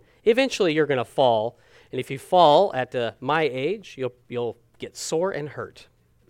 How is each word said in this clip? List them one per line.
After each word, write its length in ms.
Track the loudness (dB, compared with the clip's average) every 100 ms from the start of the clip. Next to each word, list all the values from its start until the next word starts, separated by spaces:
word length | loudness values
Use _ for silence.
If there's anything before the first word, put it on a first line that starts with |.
| -12 _
eventually 480 | 0 2 0 0 0
you're 140 | 0 0
gonna 180 | -2
fall. 540 | -2 2 2 2 -2 -8 _ _ _
And 80 | -10
if 120 | -8
you 80 | -12
fall 520 | 0 4 6 6 4 0
at, 180 | -6
uh, 200 | -4 -4 -6
my 220 | -4 -2
age, 540 | -2 -2 -4 -6 -10 -10
you'll, 160 | -10 -10 _
you'll 300 | -8 -6 -8 _ _
get 180 | -18 -14
sore 360 | -6 -4 -2
and 180 | -4 -8
hurt 380 | -10 -14 -16 -20 _ _ _ _